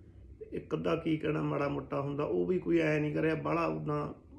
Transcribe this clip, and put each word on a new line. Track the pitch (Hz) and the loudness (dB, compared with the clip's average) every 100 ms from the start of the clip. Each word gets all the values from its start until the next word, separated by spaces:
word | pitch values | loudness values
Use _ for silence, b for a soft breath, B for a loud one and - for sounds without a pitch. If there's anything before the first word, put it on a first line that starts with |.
| B B B - - | B B B -16 -10
ਇੱਕ | - - 156 | -10 -4 -2
ਅੱਧਾ | 165 160 | 0 0
ਕੀ | 165 156 | 0 0
ਕਹਿਣਾ | 156 156 | 0 0
ਮਾੜਾ | 151 143 143 | 0 0 0
ਮੋਟਾ | 143 131 143 | -2 -4 -2
ਹੁੰਦਾ, | 143 143 | -2 -2
ਉਹ | 147 180 175 | 0 2 2
ਵੀ | 185 | 2
ਕੋਈ | 170 165 | 4 4
ਐਂ | 156 151 | 4 4
ਨਹੀਂ | 151 | 2
ਕਰਿਆ, | 156 160 156 | 2 2 2
ਬਾਹਲਾ | 147 165 160 | 2 2 2
ਉੱਦਾਂ | 156 151 147 147 - - | 0 -2 -2 -2 -8 -16